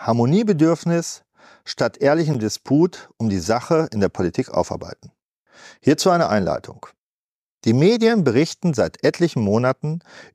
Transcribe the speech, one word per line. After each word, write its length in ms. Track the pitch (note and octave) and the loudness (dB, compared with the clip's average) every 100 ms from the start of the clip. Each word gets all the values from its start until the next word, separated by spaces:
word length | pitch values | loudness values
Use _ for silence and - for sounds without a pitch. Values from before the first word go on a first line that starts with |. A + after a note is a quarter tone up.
| - | -2
Harmoniebedürfnis 1200 | A#2 A#2+ F3+ A3 E3 D#3+ E3 E3+ E3+ E3 - _ _ - _ - | 0 2 2 2 2 2 0 -2 -2 -4 -12 _ _ -20 _ -14
statt 320 | - A#2+ - | -4 -4 0
ehrlichem 400 | C3+ D#3+ D3+ C3 | 0 2 0 -2
Disput 720 | G#2+ - - C#3 F3+ - - - | -2 -6 -2 2 2 -2 -18 -6
um 100 | A2+ | -2
die 120 | G2 | -2
Sache 500 | E2 A2+ - D#3+ D#3+ | -2 -2 0 0 0
in 100 | G#2+ | 0
der 80 | F#2+ | -2
Politik 420 | - F2 - - | 0 -4 -4 -4
aufarbeiten. 600 | - F2 - - - - _ _ _ _ _ - - | -2 -4 -6 -12 -18 -20 _ _ _ _ _ -20 -4
Hierzu 300 | - D3+ F#3+ | 0 2 2
eine 180 | F3 E3 | 2 2
Einleitung. 560 | G#2 E2+ C2+ - - - _ _ _ _ _ _ _ - | 0 -2 -4 -8 -20 -20 _ _ _ _ _ _ _ 0
Die 80 | |
Medien 500 | A#2+ E3+ A#3+ A3+ A#3 | 4 4 4 2 2
berichten 520 | C#3 A2+ E3 - F3+ A#2+ | 2 2 0 -2 -4 0
seit 280 | E2+ - | -2 0
etlichen 380 | C#3+ - E3+ - | -2 0 -2 0
Monaten 600 | G#2 G#2+ B2+ C3 D3+ E3 _ - - | 0 0 0 -4 -6 -8 _ -20 -14